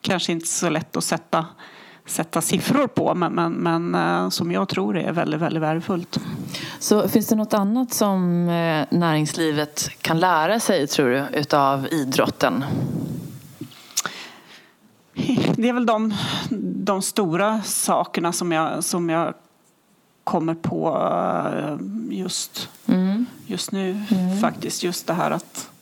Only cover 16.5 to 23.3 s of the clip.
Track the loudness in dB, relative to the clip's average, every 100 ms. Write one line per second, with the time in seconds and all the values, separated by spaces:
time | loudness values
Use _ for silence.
16.5 | -4 -4 -4 0 0 0 0 2 2 2
17.5 | 0 -2 -4 0 2 2 0 0 0 0
18.5 | 2 0 -2 -2 -2 0 0 0 -4 _
19.5 | _ _ _ _ _ _ _ -2 0 0
20.5 | -2 -2 -2 0 0 2 2 0 0 -2
21.5 | -2 -4 -6 -6 -6 -6 -6 -4 -6 -8
22.5 | -10 -12 -12 0 2 2 0 -4